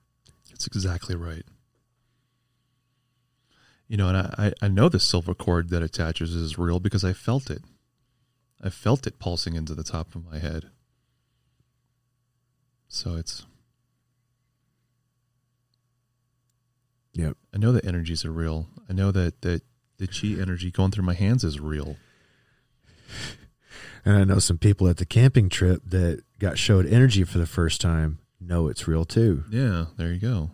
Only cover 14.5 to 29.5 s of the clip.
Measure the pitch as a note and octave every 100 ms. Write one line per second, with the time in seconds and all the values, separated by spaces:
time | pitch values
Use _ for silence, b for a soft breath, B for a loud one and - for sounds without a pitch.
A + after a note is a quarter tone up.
14.5 | _ _ _ _ _ _ _ _ _ _
15.5 | _ _ _ _ _ _ _ _ _ _
16.5 | _ _ _ _ _ _ - D#2 - _
17.5 | G2+ A2+ A#2 F#2 F2 E2 D#2+ E2 D#2+ E2
18.5 | D#2+ D#2+ - - F#2+ G2 F#2+ E2+ - F2+
19.5 | E2+ _ _ _ - F#2+ - G#2 G2 F#2
20.5 | F2 F2+ - F#2+ G2+ F2+ F2 G2+ B2 D#2+
21.5 | C#2+ D2+ D2+ D2 C#2+ _ _ _ _ _
22.5 | _ _ _ B B B B B B B
23.5 | _ B B B B - G2+ F#2+ F#2+ -
24.5 | E2+ G#2 G2 F#2 E2+ F2+ A#2 C3 B2+ G2
25.5 | - F2+ F#2 F#2 F#2 F2 - - - F#2+
26.5 | - - G2 E2+ A#2 C3 G2+ F2 F2 E2
27.5 | - E2 - E2+ E2 D#2+ D#2 _ - F2+
28.5 | F2 D#2+ - - D#2+ E2 A2+ A2+ D2+ D#2